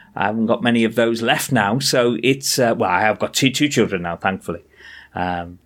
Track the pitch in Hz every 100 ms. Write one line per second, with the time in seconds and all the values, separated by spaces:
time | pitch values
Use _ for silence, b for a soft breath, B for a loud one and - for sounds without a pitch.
0 | B - 101 113 110 113 120 117 113 113
1 | 117 117 117 147 - 127 101 117 139 135
2 | 120 120 123 135 - - 120 117 101 90
3 | 107 104 101 - 135 135 147 139 98 95
4 | 87 85 98 95 - 85 - B B B
5 | B 92 90 87 87 90